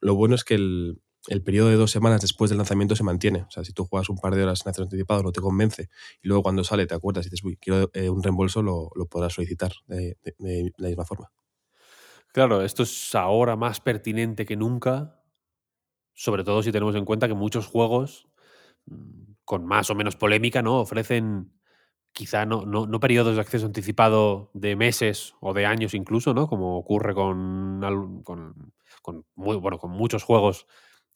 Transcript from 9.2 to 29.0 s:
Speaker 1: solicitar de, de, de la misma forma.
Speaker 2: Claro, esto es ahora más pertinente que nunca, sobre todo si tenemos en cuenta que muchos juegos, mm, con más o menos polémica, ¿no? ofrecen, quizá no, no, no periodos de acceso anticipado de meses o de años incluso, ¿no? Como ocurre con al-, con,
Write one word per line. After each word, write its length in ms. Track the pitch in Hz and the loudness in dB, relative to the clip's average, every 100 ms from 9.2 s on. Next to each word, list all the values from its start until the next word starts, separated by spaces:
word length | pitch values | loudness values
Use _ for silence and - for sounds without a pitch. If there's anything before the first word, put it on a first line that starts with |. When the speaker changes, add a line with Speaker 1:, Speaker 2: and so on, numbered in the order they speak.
| 90 | -2
Speaker 1:
solicitar 400 | 92 90 92 90 - - | -2 -6 -4 -6 -6 -10
de, 300 | 92 87 - | -6 -6 -8
de, 120 | - - | -14 -10
de 340 | 95 90 87 - | -6 -4 -4 -6
la 120 | 92 | -6
misma 160 | 87 | -6
forma. 280 | 82 - - _ _ _ _ _ _ - - - _ | -8 -10 -14 _ _ _ _ _ _ -20 -20 -20 _
Speaker 2:
Claro, 300 | 131 127 101 | 2 4 4
esto 200 | 98 - | 2 -2
es 320 | 113 - - | -4 -4 -4
ahora 400 | 110 92 110 120 | 0 2 4 2
más 240 | 110 117 110 | 0 -2 -4
pertinente 640 | 131 107 113 110 113 107 | -4 -4 -2 -2 -2 -4
que 120 | 104 104 | -6 -2
nunca, 640 | 113 123 127 135 151 _ _ _ _ _ _ _ _ _ _ | -2 -2 -2 -2 -4 _ _ _ _ _ _ _ _ _ _
sobre 300 | - - 98 | -8 -4 -2
todo 180 | 95 107 | 0 0
si 100 | 110 | 2
tenemos 220 | 107 107 | 0 0
en 100 | 104 | 0
cuenta 240 | 101 110 117 | -2 0 0
que 60 | |
muchos 320 | 104 104 117 98 | 0 -2 -4 -2
juegos, 640 | 113 113 123 139 - _ _ _ _ _ _ - | 0 2 2 -2 -10 _ _ _ _ _ _ -20
mm, 460 | - - 92 104 - | -20 -20 -20 -20 -18
con 220 | - 92 85 | -6 -4 0
más 240 | 104 98 | 0 0
o 40 | |
menos 220 | 104 104 - | -2 -2 0
polémica, 460 | 104 107 120 127 | 2 4 2 0
¿no? 180 | 113 127 | 2 2
ofrecen, 720 | 107 107 110 117 110 101 95 _ _ _ _ _ _ | 0 -2 0 0 0 -4 -8 _ _ _ _ _ _
quizá 340 | - 104 107 110 | -14 -4 -2 0
no, 180 | 110 | -2
no, 220 | 101 107 107 | -2 -2 -2
no 140 | 110 | 0
periodos 340 | 131 120 117 | 4 4 4
de 60 | 110 | 2
acceso 260 | 104 117 107 | 0 -2 -2
anticipado 840 | 104 98 104 113 107 107 101 104 | -4 -2 4 6 6 4 2 -6
de 220 | 98 104 101 | -6 -2 2
meses 580 | 117 - 110 104 - - | 2 2 0 -2 -8 -8
o 120 | 98 | -2
de 140 | 98 104 | 0 2
años 280 | 110 107 | 2 -2
incluso, 380 | 101 95 113 143 | -4 -2 0 2
¿no? 140 | 123 156 | 0 0
Como 280 | 98 92 87 | -2 -2 -4
ocurre 360 | - 104 104 | 0 0 0
con 680 | 98 95 92 92 95 95 95 | 0 0 -2 -4 -4 -6 -4
al-, 380 | 98 98 95 92 | -2 -4 -4 -12
con, 480 | - 87 80 - - _ _ - | -14 -14 -14 -18 -20 _ _ -18